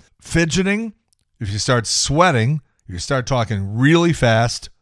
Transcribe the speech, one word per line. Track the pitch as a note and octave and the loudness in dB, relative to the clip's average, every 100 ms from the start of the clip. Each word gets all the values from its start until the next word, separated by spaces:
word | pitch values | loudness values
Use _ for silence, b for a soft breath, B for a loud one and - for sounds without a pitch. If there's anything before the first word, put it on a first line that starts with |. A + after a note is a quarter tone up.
| b _ | b _
Fidgeting, | - E3 E3+ C#3+ F#3+ G3+ A3+ - _ _ _ - | -4 0 0 0 -2 -2 -6 -12 _ _ _ -12
if | G#2+ | -8
you | G#2 | -4
start | - A#2+ G#2+ | 0 0 0
sweating, | - - C#3+ F3+ C3 A2 D3+ - _ - | -4 -2 2 2 2 0 -2 -6 _ -14
if | |
you | F2 | -10
start | - C3+ B2 | -4 -4 -2
talking | C3 G#2+ G#2 G2 G#2+ | -2 -2 -4 -4 2
really | C#3 E3+ E3+ | 4 4 2
fast, | D3+ B2 A2+ A#2+ - - _ | 2 2 2 0 -4 -14 _